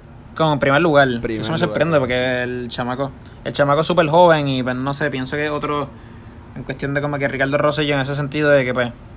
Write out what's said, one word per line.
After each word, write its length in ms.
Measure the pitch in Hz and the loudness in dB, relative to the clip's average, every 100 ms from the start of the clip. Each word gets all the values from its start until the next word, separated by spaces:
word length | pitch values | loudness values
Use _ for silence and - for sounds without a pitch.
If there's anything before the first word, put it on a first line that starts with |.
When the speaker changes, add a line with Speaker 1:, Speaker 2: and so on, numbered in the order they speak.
| - - - - | -20 -20 -14 -2
Speaker 1:
como 220 | 160 143 | 0 2
primer 200 | 139 143 | 2 4
lugar. 280 | 170 143 135 117 | 4 4 4 0
Speaker 2:
Primer 200 | 117 110 | -4 -4
Speaker 1:
Eso 100 | 110 | -4
me 60 | 160 | -2
Speaker 2:
lugar. 20 | |
Speaker 1:
sorprende 400 | 175 139 160 151 | -2 0 2 2
porque 440 | 123 123 127 123 | 0 -2 -2 -2
el 240 | 123 123 120 | -4 -6 -8
chamaco, 420 | - 123 127 135 - - - | -6 -6 -4 -6 -8 -20 -12
el 80 | 143 | -8
chamaco 280 | 139 143 147 | 0 2 2
es 60 | 160 | 2
súper 180 | 175 156 | 2 4
joven 400 | 165 175 156 143 | 6 6 6 2
y, 160 | 131 | -2
pues, 140 | 123 127 | -2 -4
no 180 | 135 | -4
sé, 160 | 139 147 | -4 -4
pienso 260 | 131 131 147 | -4 -6 -4
que 120 | 151 | -4
otro, 380 | 147 147 147 - - - - - - - 135 | -4 -4 -4 -6 -12 -20 -20 -20 -20 -18 -14
en 60 | |
cuestión 300 | 120 139 139 | -12 -8 -4
de 60 | 143 | -2
como 180 | 147 143 | -2 -4
que 80 | 139 | -4
Ricardo 300 | 131 139 147 | -2 -2 0
Rosselló 360 | 147 143 147 | 0 0 -2
en 60 | 143 | -2
ese 140 | 135 143 | -2 -4
sentido 340 | 143 151 147 | -4 0 4
de 140 | 143 | 4
que, 80 | 123 | 4
pues, 180 | 123 120 - - | -2 -4 -6 -20